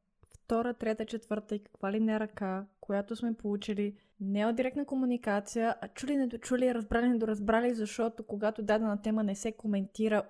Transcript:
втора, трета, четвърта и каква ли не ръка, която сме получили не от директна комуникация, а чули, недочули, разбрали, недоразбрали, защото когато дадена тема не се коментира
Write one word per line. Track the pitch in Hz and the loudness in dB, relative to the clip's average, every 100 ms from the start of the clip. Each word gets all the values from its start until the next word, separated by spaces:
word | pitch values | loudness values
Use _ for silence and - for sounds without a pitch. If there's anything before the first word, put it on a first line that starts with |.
| _ _ - | _ _ -20
втора, | - - 226 240 | -18 -2 0 0
трета, | 240 220 220 220 | -2 -2 -2 -4
четвърта | 226 - 214 208 | -8 -6 -6 -4
и | 208 | -8
каква | - - 196 | -8 -6 -2
ли | 214 | 0
не | 220 214 | 2 2
ръка, | 214 - 190 190 196 _ | -2 -4 -4 -4 -6 _
която | - 202 202 226 | -4 -2 -2 -4
сме | 233 226 | -4 -2
получили | 208 202 214 202 208 202 _ - | -2 -2 -2 -2 -2 -4 _ -8
не | 196 202 220 | -2 2 2
от | 233 | 2
директна | 262 285 277 | 0 -2 -2
комуникация, | 262 254 240 220 202 202 233 226 - | 0 0 0 0 0 0 0 0 0
а | 190 | -6
чули, | - 254 277 | -8 -2 0
недочули, | 254 233 - 254 254 | 0 -4 0 2 2
разбрали, | 233 214 233 247 | 0 0 2 4
недоразбрали, | 233 220 208 202 226 247 | 4 2 0 2 4 4
защото | 226 214 - 226 220 - | 0 -2 -2 -2 -2 -8
когато | 208 214 220 | -2 -2 0
дадена | 208 214 220 202 | 2 2 2 0
тема | 214 220 | 0 2
не | 208 | 0
се | 196 226 | -2 -4
коментира | 220 214 196 196 - 220 208 - | -4 -2 0 0 0 2 4 2